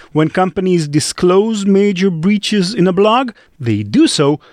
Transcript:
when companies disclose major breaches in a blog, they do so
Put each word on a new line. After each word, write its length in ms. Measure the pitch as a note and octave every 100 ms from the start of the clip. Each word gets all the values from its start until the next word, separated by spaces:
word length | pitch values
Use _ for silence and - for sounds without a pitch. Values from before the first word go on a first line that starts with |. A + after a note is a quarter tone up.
| -
when 180 | D3+ D#3
companies 580 | - F#3 G3+ F#3 F3+ D3+
disclose 760 | D3 - - F3+ F#3 A3 A3 G3
major 460 | G3 G#3 F3+ G3
breaches 640 | E3 F3 G#3 - G#3 F3+ A3+
in 100 | F#3
a 80 |
blog, 380 | F3 G#3 A#3 C4 - _ -
they 220 | A#2+ G#2
do 240 | G#2 B2 D#4
so 340 | - C#3+ D3+ _